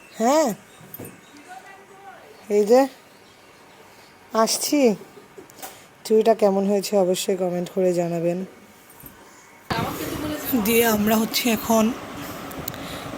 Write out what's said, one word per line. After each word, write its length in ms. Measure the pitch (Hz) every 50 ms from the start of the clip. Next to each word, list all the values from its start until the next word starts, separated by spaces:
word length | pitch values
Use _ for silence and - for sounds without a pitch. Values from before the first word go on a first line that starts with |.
| - - -
হ্যাঁ, 320 | - 220 240 285 320 311 247 196 - - - - - - - - - - - - - - - - - - - 740 762 762 784 - - - - - - - - - - - - - - - -
এই 140 | 208 208 208
যে 140 | 196 240 254 277 262 - - - - - - - - - - - - - - - - - - - - - - - - - - - - -
আসছি। 480 | 220 226 220 - - - - 302 294 269 233 196 - - - - - - - - - - - - - - - - - - - - - -
চুড়িটা 320 | - 220 220 208 226 220
কেমন 280 | 214 220 202 190 196 196 196
হয়েছে 240 | 208 202 190 - 208 202
অবশ্যই 380 | 185 175 185 180 - - 196
কমেন্ট 320 | 180 190 180 175 180 180 -
করে 200 | - 196 185 185 175
জানাবেন। 460 | 175 175 170 170 170 165 175 175 185 196 - - - - - - - - - - - - - - - - - - - - - - - - - - - - 285 294 - 311 - - - 294 302 302 - - - - 240 196
দিয়ে 200 | 214 233 226 233 233
আমরা 260 | 220 208 202 220 226
হচ্ছে 280 | 220 226 - - - - 247 220
এখন 320 | 214 - - 226 220 220 220 269 - - - - - - - - - - - - - - - - - - - - - - - -